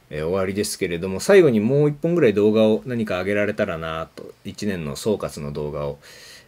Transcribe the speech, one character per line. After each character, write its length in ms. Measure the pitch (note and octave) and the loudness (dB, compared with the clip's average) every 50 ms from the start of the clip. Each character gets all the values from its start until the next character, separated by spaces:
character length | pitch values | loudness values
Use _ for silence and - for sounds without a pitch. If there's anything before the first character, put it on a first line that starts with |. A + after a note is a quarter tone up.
| _ - | _ -12
え 140 | - D2+ D#2 | -8 -6 -4
ー、 20 | |
終 120 | E2 F#2 | -2 -2
わ 100 | G2 F#2+ | -2 -2
り 80 | F#2+ G2 | -2 -2
で 80 | G2+ G#2 | -2 -4
す 160 | - - - | -4 -4 -4
け 80 | G2 | -4
れ 140 | F2 E2+ E2+ | -4 -4 -4
ど 80 | F2 F#2+ | -4 -6
も、 100 | F#2+ F#2+ | -6 -4
最 240 | - - G3+ G3 F3 | 2 4 6 8 8
後 80 | C#3+ | 6
に 80 | A#2 G#2+ | 6 4
も 280 | G2+ A#2 C3+ C#3+ D3 | 2 2 2 4 2
う 20 | D3 | 2
一 120 | D3 - | 0 0
本 140 | - E3+ F3 | -2 0 2
ぐ 60 | F3 | 4
ら 80 | D3+ A2+ | 4 4
い 60 | G2+ | 4
動 180 | G#2 G2+ G#2+ G#2+ | 4 4 4 6
画 100 | A2 A2 | 6 4
を 200 | A2 G#2+ G#2+ - | 4 4 2 -2
何 180 | B2+ B2 A#2 A2 | -4 -4 -4 -4
か 120 | G#2+ F#2+ F2+ | -2 -2 -2
上 60 | F#2 | -2
げ 80 | G2 G#2 | -2 0
ら 100 | G#2 G#2 | 0 0
れ 100 | G#2 G#2 | 0 -2
た 120 | G#2 G#2+ | -2 -2
ら 100 | F#2+ E2+ | -2 -4
な 320 | D#2+ E2 D#2+ D#2+ D#2+ E2 - _ | -4 -6 -6 -6 -8 -8 -10 _
と、 180 | - - - - _ - | -16 -18 -18 -18 _ -14
一 220 | G#2 - - G#2 | -14 -12 -8 -6
年 180 | G#2 G2 F2+ D#2+ | -6 -4 -4 -6
の 100 | D2 C#2 | -8 -8
総 220 | - - A2+ G#2 | -4 -2 -2 -2
括 240 | F2+ F2 D2+ C#2+ - | -2 -4 -6 -8 -8
の 100 | D2 D2 | -10 -8
動 220 | D2 D#2 D2+ D2 D2 | -6 -6 -6 -6 -6
画 160 | D2 D2 C#2+ | -6 -6 -6
を、 100 | C#2+ - - - - - - - - - - | -8 -10 -14 -20 -20 -20 -20 -20 -20 -20 -20